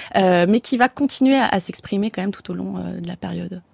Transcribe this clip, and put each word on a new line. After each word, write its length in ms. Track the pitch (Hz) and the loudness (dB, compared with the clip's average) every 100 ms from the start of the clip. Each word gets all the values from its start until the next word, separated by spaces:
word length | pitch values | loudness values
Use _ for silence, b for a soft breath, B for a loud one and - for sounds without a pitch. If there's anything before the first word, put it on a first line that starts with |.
| B - | B 2
euh, 280 | 185 180 175 | 4 6 4
mais 100 | 226 | 2
qui 160 | - 240 | 2 2
va 140 | 247 | 2
continuer 480 | - 285 - 262 269 | 2 -2 2 4 4
à, 100 | 226 | 2
à 140 | 190 | 0
s'exprimer 500 | - - - 196 214 | -6 -8 -6 -2 -2
quand 100 | - | -4
même 120 | 196 | -6
tout 180 | 196 - | -6 -8
au 20 | |
long, 220 | 180 190 185 | -8 -6 -8
euh, 240 | 180 180 | -8 -8
de 80 | 170 | -10
la 80 | 175 | -10
période. 460 | 190 175 180 180 - | -8 -8 -8 -12 -14